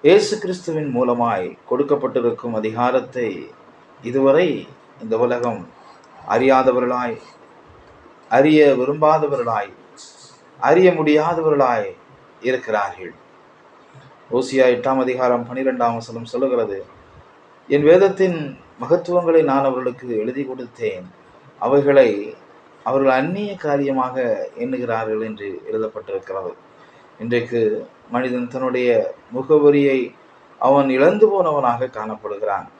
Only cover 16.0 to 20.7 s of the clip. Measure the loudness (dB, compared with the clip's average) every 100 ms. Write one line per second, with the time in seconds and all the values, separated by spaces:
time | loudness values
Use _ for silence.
16 | -8 -14 -8 -4 -2 -2 -2 -6 -12 -20
17 | -20 -20 -20 _ _ _ -2 2 6 6
18 | 6 2 -2 -2 -8 -12 -20 _ -2 -2
19 | 0 -2 4 2 4 2 0 -2 -6 -8
20 | -6 -4 -4 -6 -8 -10 -14